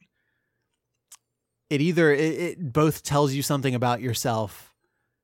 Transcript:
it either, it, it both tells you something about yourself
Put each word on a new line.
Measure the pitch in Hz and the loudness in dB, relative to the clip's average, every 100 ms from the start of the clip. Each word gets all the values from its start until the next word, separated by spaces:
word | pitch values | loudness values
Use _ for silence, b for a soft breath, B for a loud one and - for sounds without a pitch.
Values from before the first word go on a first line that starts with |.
| _ _ _ _ _ _ _ _ _ _ _ - _ _ _ _ _ | _ _ _ _ _ _ _ _ _ _ _ -20 _ _ _ _ _
it | 147 | 0
either, | 160 170 160 | 2 4 4
it, | 139 160 | 4 0
it | 135 170 151 156 | -2 -6 -6 -4
both | 135 156 - | 2 2 0
tells | - 143 147 | -2 2 2
you | 139 | 0
something | 131 143 135 123 | -2 -2 0 0
about | 123 120 | 0 -2
yourself | 123 113 131 120 104 - - _ _ _ _ _ | -2 -4 -2 -2 -4 -8 -20 _ _ _ _ _